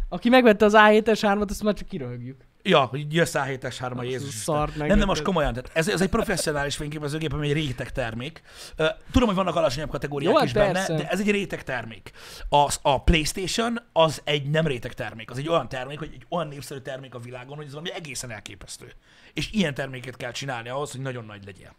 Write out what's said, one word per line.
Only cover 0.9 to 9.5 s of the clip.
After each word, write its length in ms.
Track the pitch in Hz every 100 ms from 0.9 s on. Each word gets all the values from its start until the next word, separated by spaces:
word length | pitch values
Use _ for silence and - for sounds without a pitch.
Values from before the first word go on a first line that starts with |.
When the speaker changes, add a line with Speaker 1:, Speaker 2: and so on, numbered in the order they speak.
| 214 220 208
Speaker 1:
S 60 |
hármat, 280 | 214 202 202
azt 140 | -
már 100 | 214
csak 140 | 202 -
kiröhögjük. 540 | 185 123 120 123 131 _ _
Speaker 2:
Ja, 160 | - 160
hogy 300 | 123 135 147
jössz 200 | 160 160 151
A 80 |
hét 280 | 135 131 131
S 60 | -
hárma, 240 | 127 127
Speaker 1:
Azt 80 | 123
Speaker 2:
Jézus 180 | 127 139
Isten. 280 | 113 - 151
Speaker 1:
szart 200 | 147 151
meg, 120 | 151
Speaker 2:
Nem, 120 | 202
de 60 | 202
most 140 | 156
Speaker 1:
érted? 140 | 151
Speaker 2:
komolyan, 200 | 175 139
tehát 180 | 120 -
ez, 140 | 165 160
ez 140 | 185
egy 80 | 190
professzionális 680 | 226 202 175 170 147 143 -
fényképezőgép, 580 | 147 151 147 156 156
ami 140 | 147 147
egy 60 |
réteg 380 | 151 151 120 123
termék. 500 | - 117 113 135 - - - - -
Ö, 100 | 160 - -
tudom, 160 | - 233
hogy 100 | 185
vannak 180 | 185